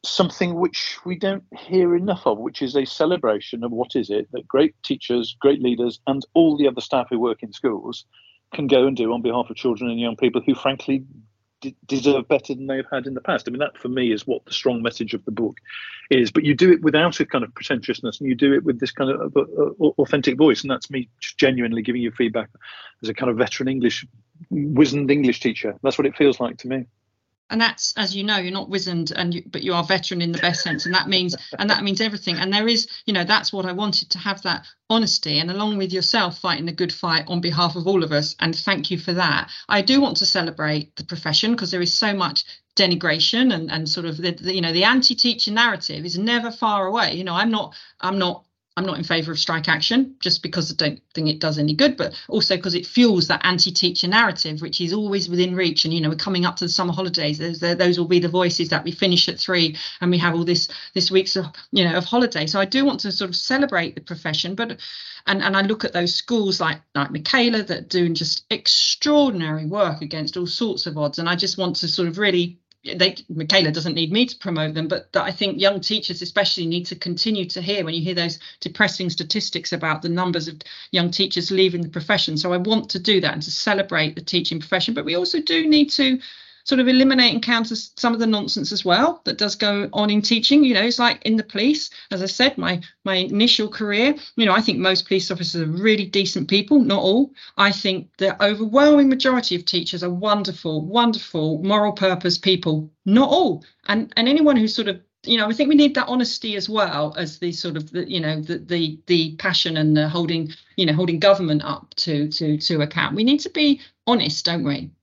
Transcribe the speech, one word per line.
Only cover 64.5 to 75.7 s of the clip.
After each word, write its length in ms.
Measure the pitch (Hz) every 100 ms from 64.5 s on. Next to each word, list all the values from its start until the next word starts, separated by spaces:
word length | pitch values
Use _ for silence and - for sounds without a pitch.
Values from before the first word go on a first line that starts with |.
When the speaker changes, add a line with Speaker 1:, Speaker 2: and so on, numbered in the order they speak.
Speaker 2:
but, 240 | 196 233 233 - - - - -
and, 160 | 196
and 140 | 196 196
I 60 |
look 240 | 202 220 -
at 80 |
those 200 | 180 175
schools 460 | - - 240 196 185
like, 220 | 160 156 _
like 160 | 143 139
Michaela 520 | 151 151 269 240 226
that 160 | 196 175
are 100 | -
doing 260 | 180 175
just 300 | 165 151 - _
extraordinary 1120 | - - - - - 294 294 277 196 160 156
work 380 | 156 202 185 151
against 340 | 147 156 151 185
all 100 | 175
sorts 400 | - 226 120 -
of 120 | 151
odds. 200 | 147 147
And 120 | 170
I 40 |
just 220 | 175 190 -
want 200 | 185 175
to 120 | 170
sort 200 | - 170
of 100 | 170
really, 400 | 208 180 175 175 _ _
they, 320 | - 175 170 - -
Michaela 440 | 160 156 196 160
doesn't 240 | 160 165 165
need 160 | 160
me 140 | 208 247
to 120 | -
promote 360 | 202 175 156
them, 120 | 156 156
but 260 | 180 -
that 120 | 190
I 80 | -
think 280 | - 202 165
young 200 | 196